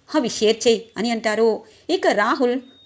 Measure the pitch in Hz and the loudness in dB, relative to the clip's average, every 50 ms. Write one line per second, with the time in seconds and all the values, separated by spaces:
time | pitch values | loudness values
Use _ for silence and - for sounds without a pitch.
0 | _ - - 311 247 208 - - 220 208 220 220 - 240 226 196 - - - - | _ -4 -2 -2 -2 -2 -2 0 0 0 2 2 2 2 2 0 -2 -8 -8 -6
1 | 214 240 233 220 233 220 214 220 226 226 214 - - - - _ _ - 339 370 | -4 -4 -2 -2 -2 -2 0 2 2 2 0 -2 -6 -14 -20 _ _ -4 -2 0
2 | 370 339 233 202 208 240 320 262 254 240 247 262 - - - _ _ | 2 2 2 2 2 0 0 0 0 0 0 -2 -6 -10 -20 _ _